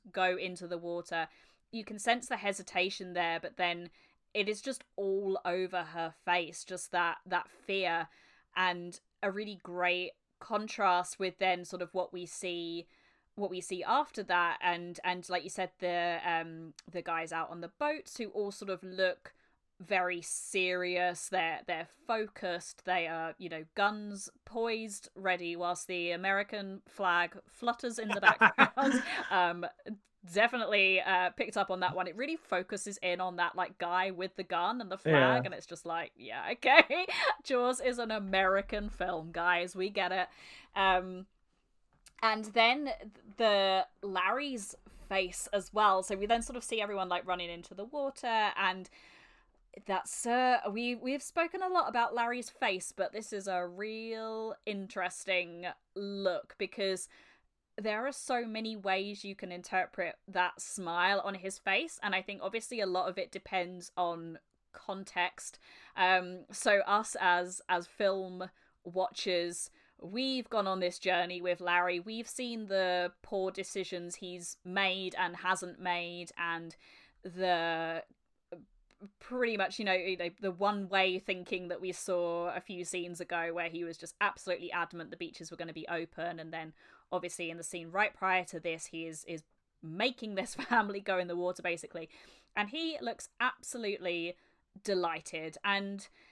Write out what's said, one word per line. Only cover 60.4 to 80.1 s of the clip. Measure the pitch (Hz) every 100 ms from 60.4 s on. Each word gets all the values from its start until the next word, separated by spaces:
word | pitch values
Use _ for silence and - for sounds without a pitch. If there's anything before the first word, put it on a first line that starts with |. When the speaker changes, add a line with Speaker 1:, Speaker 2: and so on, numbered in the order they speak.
| 180 -
Speaker 1:
smile | - - 175 170 185 196
on | 196 196
his | 190 -
face, | - 196 320 -
and | 208
I | 190
think | 185 196
obviously | 190 226 - 240
a | 190
lot | 180 185
of | 180
it | 180
depends | 190 - 190 175 180 170 -
on | 175 170 165 160 - _ _
context. | - - 190 190 - 180 - - - - - - -
Um, | 185 185 180 180 -
so | 196 240 202
us | - 208 220 -
as, | 185 175 180 180 -
as | 175 175
film | - 202 190 185 185 185 - _ _
watchers, | - 180 185 - - 180 175 175 - - _ _
we've | 170 214 262 262 240
gone | 220 196
on | 190
this | 180 175
journey | 190 175 175 180
with | 180 175
Larry. | 180 175 180 180
We've | 185 220 226
seen | - 247 233 208
the | 190 185 180 175 -
poor | - 202 190
decisions | 190 190 202 180 180 175 -
he's | 185 180 175 - 180
made | 185 196 190 185 175
and | 180 175
hasn't | 185 185 180 -
made, | 185 175 170 175 170 -
and | 170 170 165 - - - - _
the | 190 175 185 175 165 165 165 165 - _ _ _ _ 170 - _ _ _ 202 _
pretty | - 247 240 214
much, | 190 -
you | 208
know, |
you | 185 180